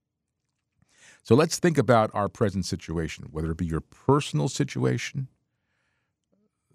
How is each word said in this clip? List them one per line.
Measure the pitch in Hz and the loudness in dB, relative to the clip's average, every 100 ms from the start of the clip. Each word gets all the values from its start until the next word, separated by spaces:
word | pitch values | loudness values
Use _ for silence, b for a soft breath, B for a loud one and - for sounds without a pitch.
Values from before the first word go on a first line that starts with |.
| _ _ _ _ _ _ _ _ B B B B | _ _ _ _ _ _ _ _ B B B B
So | - | 4
let's | 120 165 - | 4 4 2
think | 175 147 | 2 2
about | 110 117 110 | 4 4 2
our | 104 101 | 0 -4
present | - 104 95 87 | 0 0 0 -4
situation, | 92 - 82 78 - 69 | -6 -6 -4 -4 -8 -10
whether | 76 80 | -6 -4
it | 82 | -4
be | 85 | -2
your | 78 | -4
personal | - - - 143 - 151 143 | -6 -2 2 2 2 -2 -2
situation, | - 135 131 127 123 - 143 131 _ _ _ _ _ _ _ _ _ _ _ _ _ _ | -2 -4 -2 -2 -2 -4 -8 -10 _ _ _ _ _ _ _ _ _ _ _ _ _ _